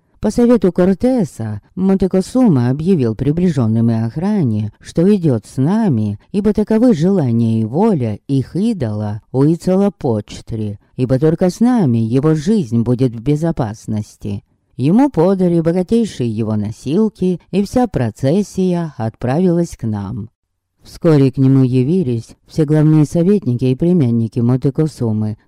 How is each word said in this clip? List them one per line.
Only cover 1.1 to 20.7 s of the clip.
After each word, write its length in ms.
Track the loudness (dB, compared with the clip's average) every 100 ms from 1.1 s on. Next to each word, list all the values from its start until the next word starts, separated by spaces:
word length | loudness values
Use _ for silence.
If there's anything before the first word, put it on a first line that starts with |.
| 0 -2 -6 -8 -10 -12
Мотокосума 920 | -2 0 2 2 0 0 2 4 4 2
объявил 460 | 0 0 0 0
приближённым 760 | -2 -2 0 0 0 0 2 0
и 40 |
охране, 760 | 0 -4 -4 -2 0 0 -2 -6 -10
что 240 | -6 0
идёт 440 | 2 2 2 -2 -4
с 100 | -4
нами, 640 | 0 0 0 0 -2 -6 _
ибо 220 | -2 0
таковы 400 | 0 0 2 2
желание 680 | 2 2 2 0 0 0 0
и 20 |
воля 540 | -2 0 0 0 -2 -6 -4
их 260 | -4 -2
идола 680 | -4 -2 -2 -4 -4 -6 -8 -6
Уицелопочтри, 1500 | 0 0 0 0 0 0 -2 -4 -4 -6 -14 -12 -8 -8 -10 _ -4
ибо 220 | -2 2
только 300 | 2 2 0
с 120 | 2
нами 360 | 2 2 2 0
его 380 | 0 0 2
жизнь 480 | 0 0 -2 0 -2
будет 320 | 0 0 0
в 80 | -2
безопасности. 1200 | -2 -2 -2 -2 -6 -8 -8 -6 -8 -12 -10 -10 -12 _ _ -4
Ему 320 | 0 2 2
подали 520 | 2 2 2 2 0
богатейшие 680 | 0 -2 0 0 -2 -4 -6
его 240 | -4 -4
носилки, 840 | -4 -4 -8 -4 0 -2 -2 -4 -4 _
и 140 | -4
вся 220 | -2 0 0
процессия 1040 | -2 -4 -2 0 0 -2 -2 -2 -2 -4 -6
отправилась 760 | -8 -6 -4 0 2 0 -2
к 100 | -6
нам. 440 | -6 -6 -6 -10 -12 _ _ _ _